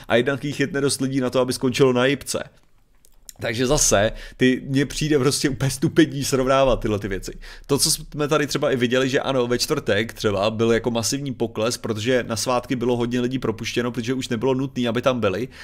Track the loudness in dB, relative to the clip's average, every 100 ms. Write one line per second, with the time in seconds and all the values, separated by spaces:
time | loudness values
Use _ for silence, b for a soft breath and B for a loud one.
0 | B 0 2 -2 -6 -4 -2 0 -2 0
1 | -2 -2 0 0 0 0 -2 4 4 4
2 | 2 0 -4 -8 -8 _ _ _ _ _
3 | _ -20 _ -8 -6 -2 2 2 4 4
4 | 2 -2 B 2 2 2 0 -2 0 -2
5 | 0 2 2 2 -2 0 -2 0 0 4
6 | 4 4 -2 0 4 4 4 2 0 -2
7 | -2 -6 -8 -12 B B -2 0 0 -2
8 | -6 -4 0 2 0 0 0 2 2 2
9 | 2 0 0 0 2 0 0 -2 0 0
10 | 0 -2 -2 2 0 2 2 2 2 -2
11 | -2 -4 -4 -4 -4 -2 -2 -2 -4 -4
12 | 0 0 0 -4 0 0 0 -2 0 0
13 | 0 0 -2 -2 -4 -4 -4 -2 -2 -4
14 | -4 -4 -2 -2 0 0 -2 -2 -2 0
15 | 0 2 0 -2 -6 B